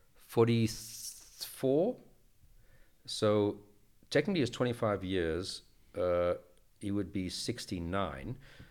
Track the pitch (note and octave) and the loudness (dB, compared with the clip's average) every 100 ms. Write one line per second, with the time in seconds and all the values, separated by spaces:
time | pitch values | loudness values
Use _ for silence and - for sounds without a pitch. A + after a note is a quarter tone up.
0 | _ _ - - A#2 A#2 A2+ - - - | _ _ -2 4 6 6 2 0 -12 -12
1 | - - - - - - C3 C#3 G3+ B3 | -12 -14 -18 -16 -14 -2 2 4 2 -2
2 | - - _ _ - - - - - _ | -10 -20 _ _ -20 -20 -20 -20 -20 _
3 | - - G#2+ G#2+ G#2 G2+ - _ _ _ | -12 0 4 4 4 0 -8 _ _ _
4 | - C#3+ C#3 F#3 A#2 - B2 A#2+ A2+ G2+ | -2 0 2 2 0 0 -2 0 0 0
5 | F#2+ F#2+ E2 D#2+ F#2 - - _ - - | 0 0 0 -2 -4 -8 -14 _ -12 -2
6 | F2+ F2 F2 F2+ - - _ _ G#2 G2+ | 0 2 2 0 -6 -20 _ _ -4 -2
7 | F#2 G2 F#2 - - A2+ - F#2+ E2+ F#2+ | -2 -4 -4 -4 -6 -6 -6 -6 -2 -2
8 | F#2 C#2 D2 B2 - - - | -2 -4 -8 -10 -14 -20 -20